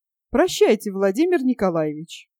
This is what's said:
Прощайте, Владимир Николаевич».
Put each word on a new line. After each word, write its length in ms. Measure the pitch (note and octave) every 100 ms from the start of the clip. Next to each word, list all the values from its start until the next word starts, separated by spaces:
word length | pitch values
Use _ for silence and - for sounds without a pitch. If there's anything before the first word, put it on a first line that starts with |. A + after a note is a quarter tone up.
| _ _ _
Прощайте, 600 | A#3+ F4+ - G#4 A3 G#3+
Владимир 520 | F#3+ G3 G3 F4 F4
Николаевич». 840 | B3+ B3 F#3+ E3 D#3 D3+ E3 - - _